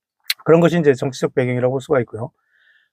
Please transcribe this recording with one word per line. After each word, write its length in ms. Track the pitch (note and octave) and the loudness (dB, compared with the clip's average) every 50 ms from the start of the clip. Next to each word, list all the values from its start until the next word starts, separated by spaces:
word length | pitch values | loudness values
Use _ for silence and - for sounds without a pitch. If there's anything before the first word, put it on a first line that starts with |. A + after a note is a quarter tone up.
| _ _ _ _ _ - - - - | _ _ _ _ _ -12 -10 -4 2
그런 160 | - D#3 E3 | 4 4 4
것이 180 | E3+ E3+ D#3 F3 | 4 4 2 2
이제 140 | D#3+ D3 C3+ | 2 2 2
정치적 400 | A#2+ - C#3 B2+ - - - - | 0 -2 -6 -6 -4 -6 -4 -2
배경이라고 380 | - B2+ B2 B2 B2 A#2+ B2+ B2+ | -2 -2 -2 -2 -2 -2 -2 -2
볼 80 | C#3 | -4
수가 200 | B2+ - D#3 C3 | -4 -2 -2 -2
있고요. 300 | A#2 - - G#2+ A#2 D3 _ _ _ _ _ _ _ _ _ _ _ _ | -2 -4 -8 -12 -12 -12 _ _ _ _ _ _ _ _ _ _ _ _